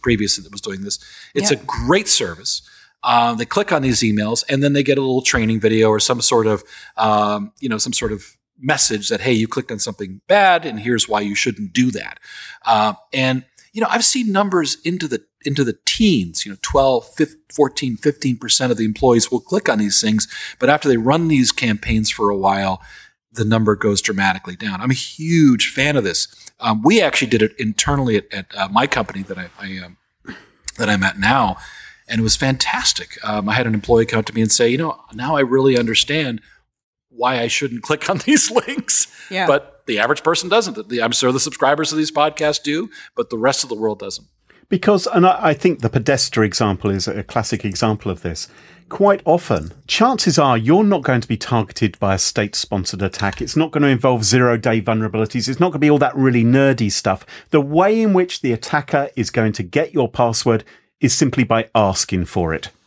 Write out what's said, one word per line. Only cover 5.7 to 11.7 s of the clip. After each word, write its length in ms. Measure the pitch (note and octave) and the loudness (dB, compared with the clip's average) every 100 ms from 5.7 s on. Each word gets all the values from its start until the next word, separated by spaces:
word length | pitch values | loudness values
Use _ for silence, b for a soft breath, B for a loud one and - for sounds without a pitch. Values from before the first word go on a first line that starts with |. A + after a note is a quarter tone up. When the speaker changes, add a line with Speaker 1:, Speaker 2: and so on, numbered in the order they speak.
| A2 A2 | 4 4
Speaker 1:
or 100 | G#2+ | 4
some 220 | - B2 | 0 0
sort 260 | A#2+ B2 A2 | 2 2 2
of, 160 | G#2 - B B - | 0 -4 B B -2
um, 540 | A2 G#2+ G#2 G#2 G2+ _ | 0 2 0 -2 -6 _
you 100 | C3 | -6
know, 100 | A2 | -4
some 140 | B2 | -4
sort 200 | A#2 A#2 | -4 -4
of 120 | G#2+ - _ _ _ | -6 -12 _ _ _
message 480 | C3 C#3+ - A2 G2+ | -2 0 0 -2 -4
that, 140 | G#2+ | -4
"Hey, 100 | B2+ | 0
you 160 | A#2+ A2 | 0 0
clicked 240 | - B2+ | -4 -8
on 80 | A2 | -8
something 400 | - G#2 G2 F#2+ _ | -8 -8 -12 -12 _
bad, 360 | G3+ G3 E3+ | 4 4 2
and 140 | D#3+ A2 | -2 -8
here's 300 | G#2+ A#2+ G#2+ | -2 -2 0
why 120 | G#2 | -2
you 140 | G#2 | -2
shouldn't 380 | G2+ - G#2 G#2 | -2 -4 -4 -6